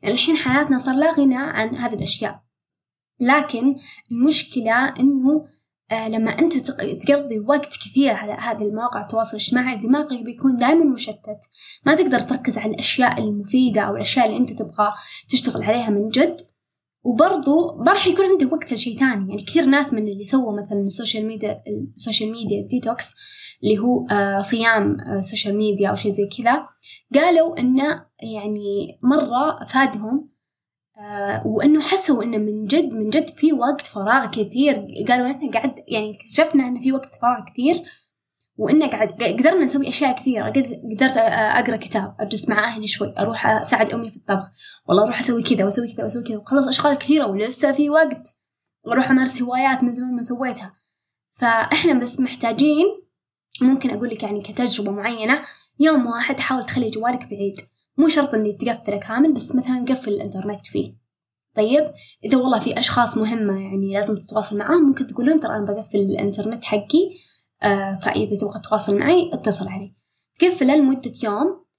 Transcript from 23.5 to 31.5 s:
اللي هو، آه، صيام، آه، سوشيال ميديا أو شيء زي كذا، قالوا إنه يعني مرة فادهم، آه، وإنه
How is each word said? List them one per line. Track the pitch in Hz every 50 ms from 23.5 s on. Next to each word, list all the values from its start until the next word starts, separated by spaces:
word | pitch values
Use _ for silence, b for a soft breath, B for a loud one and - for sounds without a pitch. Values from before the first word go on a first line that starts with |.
| B B -
اللي | 208 214 196
هو، | 214 247 247 - - -
آه، | 214 202 202 196 196 196
صيام، | 196 - - 226 226 226 226 214 202 202 202 -
آه، | - - 202 196
سوشيال | 190 - 220 208 - 208 196
ميديا | 208 214 214 202 196 202 196
أو | 208
شيء | - - 208
زي | 196 208 202 196 -
كذا، | - 220 233 254 302 - - _ _ B B B B B _ -
قالوا | 277 311 359 349 330 320 339 330 -
إنه | 240 254 254 262 277 302 - - - _ _ _
يعني | - 226 220 214 202 208 214 208 202 202 202 202 - - - _ -
مرة | 247 277 311 269 240 233 247 285 311 - - -
فادهم، | - - 262 269 262 226 208 214 214 247 294 311 - _ _ _ _ _ _ _ _ _ _ _ _ _
آه، | - 208 208 208 202 202 202 208 - -
وإنه | 220